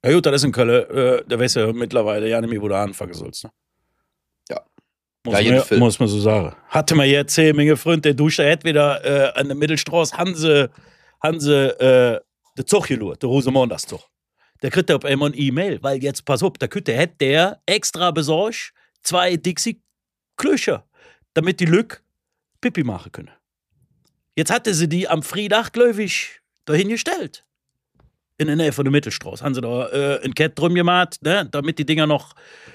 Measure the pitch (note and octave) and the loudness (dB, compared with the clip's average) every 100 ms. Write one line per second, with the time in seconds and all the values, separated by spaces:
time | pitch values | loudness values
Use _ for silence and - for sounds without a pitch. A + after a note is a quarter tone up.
0 | B2 E3+ D#3 C#3 C#3 A#2+ A#2 A#2+ - C3 | 4 4 4 2 0 2 4 2 2 0
1 | B2+ B2 - A#2 B2 B2 A2 A#2 A#2 A#2+ | 2 0 -2 -2 0 0 -2 -2 -2 0
2 | G#2+ G#2 A2 A#2 A2+ A2 G#2 G2 G2+ G2 | 0 -2 -2 -2 -2 -4 -2 -2 -4 -8
3 | F#2 E2+ - - - _ _ _ _ _ | -14 -12 -14 -14 -18 _ _ _ _ _
4 | _ _ _ _ _ - _ _ _ _ | _ _ _ _ _ -14 _ _ _ _
5 | _ _ A#2+ G2+ A2 C3 C3 G#2+ A#2+ G#2 | _ _ 0 2 4 4 4 4 4 4
6 | A2+ G#2 G#2+ G#2+ E2+ - _ D#3+ D3+ D#3+ | 0 2 2 2 0 -8 _ -2 2 4
7 | C#3 C#3 C#3+ - D#3 D3 D3 D3+ D#3+ E3 | 4 2 2 4 4 6 4 2 2 2
8 | D3 C#3 D3+ D#3+ D3 D3+ E3 D3 D3 C#3 | 2 2 2 2 2 2 2 2 2 0
9 | B2+ C#3+ C3+ - C#3 C#3 D3+ D#3 - E3 | 0 2 2 0 -4 -2 -2 -2 -2 0
10 | D#3 - F3+ E3 D#3+ C#3+ B2+ - _ _ | -2 -2 -6 -2 2 4 2 -6 _ _
11 | _ _ D#3 E3 D3 C#3+ C3+ - C3 B2+ | _ _ -4 -2 2 2 2 2 4 6
12 | B2 A2 _ _ _ - C3 G3+ - B2 | 4 0 _ _ _ -14 0 0 0 -4
13 | G2+ - B2+ C3+ B2+ C3+ B2 F2 - F#2+ | -6 -6 -2 0 2 0 0 -2 -10 -14
14 | _ _ _ _ _ _ C3+ F#3 - C3+ | _ _ _ _ _ _ -4 -2 0 0
15 | C#3+ C3+ D3 - C#3 C3 G3 B2+ C#3 C#3 | 0 -2 -2 -2 -2 0 -4 -4 -4 -4
16 | C#3 C3 - C3 F#3 - B2+ G3+ - A#2 | -4 -6 -4 -2 -2 -2 -6 -6 -4 -2
17 | F3 _ C3+ D3 F#3 - - G#3 - D#3 | -4 _ 0 2 2 -2 -4 -2 -4 -2
18 | F3 D#3+ D3 D#3 G#3+ A#3 - _ _ _ | -2 0 -2 0 -2 -6 -14 _ _ _
19 | - F3 F3+ E3+ F3+ E3+ A#3 A3+ _ _ | -4 0 0 -2 -4 -4 -6 -8 _ _
20 | _ _ _ - C#4+ C#4 - D#3 _ _ | _ _ _ -6 -2 0 0 -4 _ _
21 | _ _ _ - D#3+ E3+ F3 F3 A#3 - | _ _ _ -2 -2 -2 2 2 0 -12
22 | _ _ _ _ _ _ - - B2+ F#2+ | _ _ _ _ _ _ -6 -4 -4 -6
23 | - - - _ _ _ _ _ _ _ | -12 -20 -20 _ _ _ _ _ _ _
24 | _ _ _ - D#3+ A#3+ A3+ E3 E3 F3 | _ _ _ -6 -2 -2 -2 -2 0 -2
25 | F#3 E3 - F3+ G3+ G#3 A3+ A#3 A#3+ G#3 | -2 -4 -4 -8 -2 -2 -2 2 2 2
26 | G3 - - - _ _ - D#3 G3 A3+ | -4 -4 -8 -14 _ _ -2 0 0 -2
27 | - F#4 G3 - _ _ _ _ _ _ | -4 -6 -8 -14 _ _ _ _ _ _
28 | _ _ _ _ D3+ D3+ D#3 C#3+ C3+ C#3+ | _ _ _ _ -2 0 0 0 0 0
29 | A#2+ - - - C#3+ B2+ A#2 A#2+ B2+ C#3 | 0 -10 -12 -10 -8 -6 -6 -6 -4 -4
30 | C#3 C#3 C3 B2+ D#3 - E3 F3 F3 F3+ | -2 -4 -6 -2 -2 0 0 2 2 2
31 | F3 - D3+ G3 E3 D3 C#3+ D#3+ C#3+ D#3 | 0 -4 -2 -2 -2 -6 -6 -6 -2 0
32 | D3+ D3 - - - - - | 2 0 -4 -20 -20 -20 -20